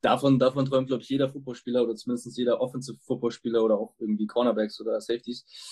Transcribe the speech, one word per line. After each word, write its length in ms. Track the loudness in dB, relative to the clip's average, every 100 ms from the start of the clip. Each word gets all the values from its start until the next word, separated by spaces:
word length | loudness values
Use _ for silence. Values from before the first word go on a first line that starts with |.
davon, 360 | 2 2 4 4
davon 260 | 4 2 0
träumt, 220 | 0 0
glaub 140 | -4
ich, 80 | -2
jeder 200 | -2 0
Footballspieler 540 | -2 -12 -12 -2 0
oder 120 | 0 -2
zumindest 420 | -4 -6 -6 -2
jeder 240 | 0 2
Offensive-Footballspieler 1000 | 0 -4 -10 -12 _ -2 -2 -4 -2 2
oder 140 | 4 2
auch 160 | 0 _
irgendwie 280 | -4 -2 0
Cornerbacks 520 | 2 2 2 -2 -4
oder 180 | -4 -4
Safeties. 440 | -2 -4 -4 -12 _ -20 -16